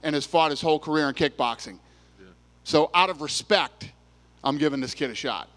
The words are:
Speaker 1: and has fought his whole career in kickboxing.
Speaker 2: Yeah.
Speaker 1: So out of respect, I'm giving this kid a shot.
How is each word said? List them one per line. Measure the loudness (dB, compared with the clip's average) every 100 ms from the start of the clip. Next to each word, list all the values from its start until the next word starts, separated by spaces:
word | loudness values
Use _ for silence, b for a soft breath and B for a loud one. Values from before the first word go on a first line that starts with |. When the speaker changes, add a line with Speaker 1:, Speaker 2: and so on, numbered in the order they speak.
Speaker 1:
and | -2 -4
has | 0
fought | 2 2
his | 0
whole | 0 0
career | 0 0 0
in |
kickboxing. | 0 -2 0 -4 -4 -12 -18 b b b b
Speaker 2:
Yeah. | -20 _ _ _
Speaker 1:
So | 2 2 4
out | 4 2
of | 0
respect, | -6 -8 2 2 2 _ -20 _ _ _ _ _ -4
I'm | 0
giving | 0 0
this | -6
kid | -6 -6
a |
shot. | -4 -6 -6 -10